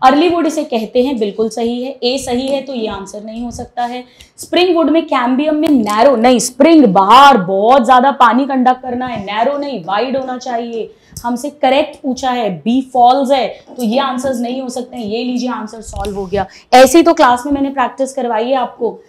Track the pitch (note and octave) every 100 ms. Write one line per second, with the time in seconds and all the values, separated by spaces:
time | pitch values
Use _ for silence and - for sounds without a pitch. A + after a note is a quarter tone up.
0 | C4 C#4+ F4 E4+ D#4+ D#4 D4+ A#3 G#3+ B3+
1 | B3+ B3+ G#3 G3 A3 A3 A#3 B3 B3+ C4+
2 | - C4 C4 B3 C4 C#4 C4+ B3+ A3 G3
3 | G3 G#3 G#3+ A3+ A#3+ A#3 A#3+ - A#3+ B3
4 | B3 _ - - - E4+ F4+ E4+ D4+ D#4+
5 | D#4+ C#4 A#3+ B3+ D4+ D4+ D#4 C#4 G#3 G#3
6 | C4 A#3+ A#3+ B3 - - D4 E4 B3 F#3
7 | F#3+ A#3+ C#4+ B3 F3 G3 G#3+ C#4 A3+ B3+
8 | C4+ C4+ A#3+ A#3 C#4 C4+ B3+ B3 C4 A#3+
9 | B3+ A3+ G3 G#3 B3 C#4+ C#4+ A#3+ E3 G3+
10 | B3+ C4 B3+ B3+ B3+ A#3 A#3+ A#3 G3+ _
11 | _ - A#3+ A#3+ D4 C#4+ C4 C4+ D4+ -
12 | C#4+ B3 C4 B3 G#3+ E3+ F3 B3+ C4 B3+
13 | A#3+ C4+ B3+ C#4 G#3+ - - - A#3 A#3+
14 | C4+ B3+ C4+ B3 A#3+ C4 B3+ B3+ A#3+ B3
15 | G#3 A3 B3 B3 B3 A3+ G#3+ A3+ G3+ -
16 | G#3 G3 F#3+ G3 F#3+ - - B3+ C4 E4+
17 | E4 E4 C#4 B3 D4 C#4 C4+ C#4 A#3+ -
18 | C4 C4+ A#3+ A3 A#3+ C4 A3+ - A3+ F#3